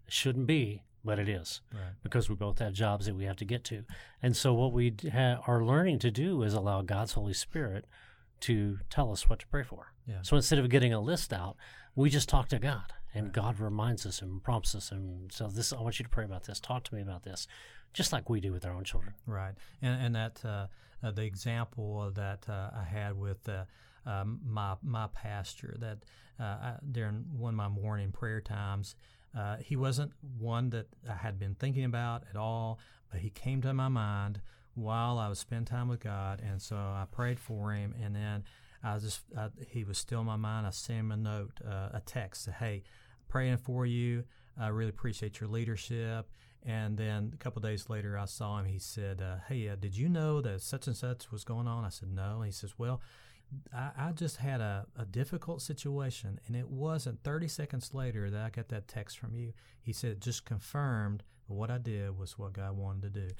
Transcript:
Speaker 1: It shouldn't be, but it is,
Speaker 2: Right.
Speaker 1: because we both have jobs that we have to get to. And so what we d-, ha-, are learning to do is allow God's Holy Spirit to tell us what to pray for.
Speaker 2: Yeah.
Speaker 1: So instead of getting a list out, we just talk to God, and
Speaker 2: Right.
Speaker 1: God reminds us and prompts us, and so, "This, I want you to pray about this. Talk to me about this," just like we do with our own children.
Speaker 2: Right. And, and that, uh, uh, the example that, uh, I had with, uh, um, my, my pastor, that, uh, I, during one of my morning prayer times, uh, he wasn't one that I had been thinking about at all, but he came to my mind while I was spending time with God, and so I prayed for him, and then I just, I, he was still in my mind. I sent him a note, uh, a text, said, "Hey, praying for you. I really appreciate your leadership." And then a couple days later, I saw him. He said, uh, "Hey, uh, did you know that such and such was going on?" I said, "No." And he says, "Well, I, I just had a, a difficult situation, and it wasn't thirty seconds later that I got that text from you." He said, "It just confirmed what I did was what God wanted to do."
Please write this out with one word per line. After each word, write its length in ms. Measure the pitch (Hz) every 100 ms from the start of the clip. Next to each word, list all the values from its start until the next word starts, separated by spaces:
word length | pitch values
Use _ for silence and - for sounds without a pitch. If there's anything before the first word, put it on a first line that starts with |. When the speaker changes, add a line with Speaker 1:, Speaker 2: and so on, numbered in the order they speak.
| -
Speaker 1:
It 60 |
shouldn't 340 | - 135 127 120
be, 340 | 156 110 104 - -
but 140 | 110 104
it 80 | 101
is, 320 | 98 82 - -
Speaker 2:
Right. 200 | 107 92 92
Speaker 1:
because 260 | - 123 -
we 40 |
both 240 | 104 104 -
have 140 | 107
jobs 320 | 95 110 101 104
that 80 |
we 100 | 95
have 120 | 98 95
to 80 |
get 180 | 101 120
to. 200 | - 104 107 - - -
And 120 | 127
so 200 | 120 135
what 180 | 117 131
we 180 | 120 120
d-, 200 | 104 165
ha-, 320 | 117 127 123 -
are 160 | 120
learning 360 | 113 143 185 139
to 100 | 123
do 320 | 110 165 170
is 120 | 107
allow 260 | 104 98 98
God's 320 | 92 101 113
Holy 220 | - 101
Spirit 520 | 92 - 160 127 95 - - - - - -
to 380 | - 113 104 98 -
tell 240 | - 127
us 160 | 101 -
what 120 | 110
to 60 | -
pray 140 | 147
for. 300 | 123 - - - -
Speaker 2:
Yeah. 160 | 98
Speaker 1:
So 140 | 90 147
instead 220 | 135 151
of 120 | 123
getting 240 | 135 123
a 60 | 113
list 340 | 110 170 -
out, 220 | 95 90 - - - -
we 140 | - 143
just 220 | 139 -
talk 180 | 139 117
to 100 | 123
God, 360 | 123 123 - - -
and 140 | 107 104
Speaker 2:
Right. 60 |
Speaker 1:
God 260 | 95 113 104
reminds 460 | 107 104 113 110 101
us 160 | -
and 200 | 95 92
prompts 320 | - 117 -
us, 160 | 101 -
and 400 | 95 95 90 92
so, 180 | - 104
"This, 240 | 101 113
I 80 | 127
want 160 | 113 -
you 40 |
to 60 | 117
pray 140 | -
about 200 | 104 92
this. 160 | - 98
Talk 240 | - 127
to 100 | -
me 60 | 110
about 200 | 98 90
this," 240 | 95 90 - - - - -
just 180 | - -
like 160 | 135 104
we 120 | 113
do 120 | 95
with 140 | 90 92
our 60 |
own 100 | 90
children. 300 | 95 - 98 101
Speaker 2:
Right. 300 | - 104 95 101 - -
And, 220 | 131 123
and 120 | 123 113
that, 280 | 110 -
uh, 220 | 113 104 95 - - -
uh, 100 | 117
the 100 | 101
example 880 | 110 95 120 117 117 - 104 104 101
that, 360 | 98 98 98 -
uh, 220 | 101 98
I 80 | -
had 340 | 85 104 104 98
with, 320 | 98 95 -
uh, 160 | 95 92 - - -
um, 360 | - 101 101 117
my, 300 | 131 107 101 95
my 240 | 147 117 107
pastor, 640 | - 110 101 95 - - -
that, 200 | 113 107 - - - -
uh, 40 |
I, 320 | 110 101 123 117 143
during 340 | 120 107 104 170 139
one 160 | 117
of 20 | 110
my 120 | 101
morning 420 | 101 104 104 98
prayer 300 | - 113 110
times, 560 | 107 104 101 101 101 - - - -
uh, 220 | 120 101 107
he 180 | - 139
wasn't 360 | 135 131 143 - 143 123
one 320 | 113 117 123
that 180 | 117 107 - -
I 60 |
had 240 | 98 110 98
been 160 | 98
thinking 300 | 98 135 135
about 400 | 127 120 120 117 -
at 80 | 95
all, 420 | 110 113 113 110 - - -
but 100 | 90
he 100 | 101
came 320 | - 131 135
to 100 | 127
my 160 | 131 131
mind 520 | 127 104 101 101 98 - - -
while 440 | - 110 113 120 120
I 100 | 107
was 100 | 98
spending 260 | - 117
time 220 | 117 123 123
with 120 | 120
God, 400 | 107 101 98 98
and 200 | 110 98
so 160 | - 104
I 300 | 98 98 95
prayed 280 | - 123 123
for 340 | - 107 104
him, 220 | 104 101 117
and 120 | 107
then 280 | 101 107 104 101 - - -
I 160 | 113 104
just, 220 | 107 - - -
I, 120 | 110 - -
he 160 | 120
was 140 | 104 98
still 220 | - 117
in 60 | 113
my 100 | 107
mind. 300 | 110 110 104
I 40 |
sent 280 | 98 - 113
him 140 | 110
a 40 | 107
note, 360 | 107 107 101 -
uh, 260 | 113 98 95
a 80 | 107
text, 380 | - 127 98 -
said, 100 | -
"Hey, 280 | 95 117 101 - - - - -
praying 300 | 135 131 123
for 280 | 123 123 123
you. 380 | 120 120 120 123 - - -
I 100 | 110
really 220 | 110 110
appreciate 500 | 98 120 104 107 -
your 80 | 107
leadership." 800 | 113 117 110 - 117 113 113 110 - - - 127
And 300 | 110 107 104
then 320 | 110 107 107
a 40 | 151
couple 260 | - -
days 260 | 107 104 -
later, 300 | 110 104 101
I 60 | 98
saw 320 | - 104 104
him. 80 | 98
He 120 | 95
said, 440 | - - 98 95
uh, 140 | 92 92 -
"Hey, 200 | 131 107
uh, 80 | 101
did 200 | 101 98
you 120 | 151
know 320 | 175 156 151
that 180 | 123 95
such 260 | - 135 -
and 100 | 123
such 340 | 123 123 -
was 140 | 110
going 220 | - 113 120
on?" 180 | 117
I 40 | 107
said, 220 | - 95
"No." 260 | 95 98 110
And 100 | 107
he 60 |
says, 260 | 95 101 -
"Well, 220 | 120 127 - - - - - 139 -
I, 180 | 123 135 143
I 160 | 151
just 240 | 160 165 -
had 220 | 135 135
a, 260 | 107 98 101 -
a 100 | 107
difficult 560 | 104 127 175 - 165
situation, 760 | - 147 143 143 131 - 107 98 -
and 80 | 120
it 120 | 123
wasn't 540 | 135 151 160 131 113
thirty 260 | - 151 165
seconds 460 | - 147 131 -
later 340 | 135 127 107 101
that 160 | 104
I 60 | 110
got 180 | 117 113
that 200 | 113 104
text 300 | - 104 -
from 160 | 117
you." 200 | 117 117 110 - -
He 120 | -
said, 160 | 107 127
"It 80 | 101
just 240 | 120 117
confirmed 800 | - 110 - 143 143 117 104 104 - - -
what 240 | 101 110
I 60 | 123
did 400 | 117 104 98 95
was 200 | 95 -
what 140 | 101
God 220 | 95 98 98
wanted 380 | 98 95 101
to 140 | 101 92
do." 60 | 90